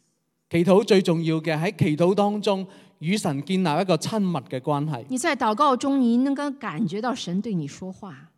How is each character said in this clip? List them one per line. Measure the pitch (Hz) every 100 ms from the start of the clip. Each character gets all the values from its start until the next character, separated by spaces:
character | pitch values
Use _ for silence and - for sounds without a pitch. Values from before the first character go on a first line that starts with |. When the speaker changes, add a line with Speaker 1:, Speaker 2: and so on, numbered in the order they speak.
| _ _ _ _ _
Speaker 1:
祈 | 170
祷 | 175 190
最 | - 196
重 | 185 165
要 | 160 160
嘅 | 156 151
喺 | 180 -
祈 | 160 151
祷 | 175 202
当 | 202 208
中 | 208 190 190 - - _
与 | 151 208
神 | 185 139
建 | 143 190
立 | 175 151
一 |
个 | 185 160
亲 | - 220
密 | 190 156 117
嘅 | 131
关 | 156 143 151
系。 | 127 120
Speaker 2:
你 | 254
在 | 339 277
祷 | 226
告 | 214 294 254
中， | 277 277
你 | 240 240
能 | 269
够 | 277 285
感 | 277 214 151 196
觉 | 202
到 | 240
神 | 247 - 180
对 | 233
你 | 180 139
说 | - 185
话。 | 185 196 135 -